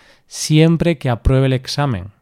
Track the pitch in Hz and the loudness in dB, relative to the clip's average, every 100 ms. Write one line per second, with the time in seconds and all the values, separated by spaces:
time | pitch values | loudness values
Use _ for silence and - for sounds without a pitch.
0 | _ _ _ - - 156 160 165 170 139 | _ _ _ -10 0 4 4 2 0 -2
1 | 131 113 131 131 135 131 - - 143 98 | -4 -2 0 2 2 -2 -4 -4 -4 -4
2 | 95 - | -8 -18